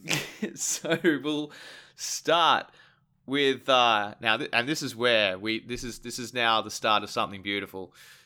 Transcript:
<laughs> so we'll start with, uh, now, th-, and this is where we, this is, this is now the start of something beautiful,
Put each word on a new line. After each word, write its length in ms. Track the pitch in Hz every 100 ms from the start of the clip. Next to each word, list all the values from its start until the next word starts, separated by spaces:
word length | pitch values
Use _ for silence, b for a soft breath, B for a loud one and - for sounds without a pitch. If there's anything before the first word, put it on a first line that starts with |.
| - 147
<laughs> 400 | - - 220 -
so 420 | - - 165 156
we'll 480 | 165 143 143 151 147 B B B B B
start 680 | - - - 165 160 131 - b b b b _ -
with, 420 | 139 139 135 -
uh, 480 | 127 120 107 104 -
now, 160 | 113 113
th-, 120 | 147
and 140 | 117 123
this 140 | 156
is 140 | 131 113
where 420 | 123 113 101 92
we, 220 | 107 110
this 240 | - 120
is, 160 | 123 -
this 180 | 120 117
is 140 | 113
now 280 | 123 117 110
the 100 | 104
start 320 | - 113 104
of 60 | 101
something 320 | 120 104 98
beautiful, 520 | 98 101 98 95 90 B B B